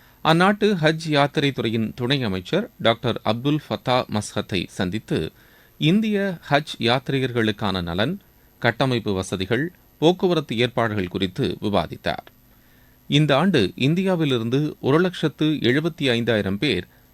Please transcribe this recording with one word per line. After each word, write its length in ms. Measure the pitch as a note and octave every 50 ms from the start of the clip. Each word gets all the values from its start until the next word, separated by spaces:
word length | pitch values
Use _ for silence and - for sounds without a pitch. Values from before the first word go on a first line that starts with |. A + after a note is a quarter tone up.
| _ - _ _ -
அந்நாட்டு 500 | D3+ D#3+ E3 F3+ G3 G#3 G3+ G#3 G#3 G#3+
ஹஜ் 340 | E3+ D#3 D#3 D#3+ D#3+ D#3+ D#3+
யாத்திரை 440 | D3+ C#3+ C#3+ C#3 - D#3 C#3+ C#3 B2+
துறையின் 400 | - A2+ A#2 G#2+ A#2 A2 - -
துணை 280 | - A#2+ A#2+ C#3+ C#3 B2+
அமைச்சர் 480 | G#2+ F#2 F#2 F#2 - - F3+ A#3 - _ -
டாக்டர் 420 | - A2+ A2+ - - A#2+ G#2 - -
அப்துல் 380 | G#2 A2 A#2 B2 D3 D3 D3+ - -
ஃபத்தா 360 | A2+ G#2 - - B2 B2+ - -
மஸ்ஹத்தை 580 | - G#2+ G#2 - - G#2+ G2+ - A2 F2+ E2+
சந்தித்து, 680 | - - - G2+ F2+ F#2 A2+ - - E3 G#2+ D#2 - - _ _ _ _ _ _ _ _ -
இந்திய 600 | D3+ D3+ F3+ G#3+ A3 A3 G#3 G3 G3 G3 F3+ E3 - -
ஹஜ் 240 | D3 D3 D3+ - - -
யாத்ரீகர்களுக்கான 1040 | A2+ A#2 A#2+ C3+ - - C#3 C3+ C3 A#2+ A#2 B2 A2 G#2+ G#2 - A#2 G2+ F#2+ F#2 F2
நலன், 380 | E2+ E2+ F2+ A2 C#3 F#3+ G3+ - _ _ _ _ _ _ -
கட்டமைப்பு 560 | - A#2+ - - C#3+ C3 B2+ A#2 G#2 G#2+ G2+
வசதிகள், 580 | F#2+ F#2 - - F2+ F#2+ F#2+ B2 A#2+ D3+ F3 - _ _ _ _ -
போக்குவரத்து 600 | D3 D#3+ F3+ F3+ - F3+ F3 D#3 C#3+ - A#2+ G#2+
ஏற்பாடுகள் 500 | B2 B2 - - A#2 A2+ G#2+ G#2+ F#2 F2
குறித்து 480 | - G2 G2 F2+ - - C3 F2 - -
விவாதித்தார். 640 | - G#2 G2+ F#2 D#2+ - C#2 C2+ - F2 C2+ - - - _ _ _ _ _ _ _ _ _ _ _ _ _ _ _ -
இந்த 280 | C#3 C#3+ D3+ D3 C#3
ஆண்டு 360 | C3 D#3+ G3+ F3 C#3 G2 F2 -
இந்தியாவிலிருந்து 1000 | - B2 C#3 E3 F3+ F#3 F#3+ F#3 E3 D#3+ C#3+ B2+ A#2 A2+ A#2 B2 C#3 D3+ D3 - -
ஒரு 200 | - B2 C3+ E3
லட்சத்து 460 | F#3 F#3 F3+ - - D3+ - - D#3
எழுபத்தி 640 | D#3 D#3 - - A2+ B2+ D3 D3+ E3+ D#3+ - C#3+ C3
ஐந்தாயிரம் 480 | A#2 A#2 A#2 A2+ A#2 G#2 G2+ F#2+ G2 G2+
பேர் 280 | - B2 G#2+ F2 F#2 - _ _ _ _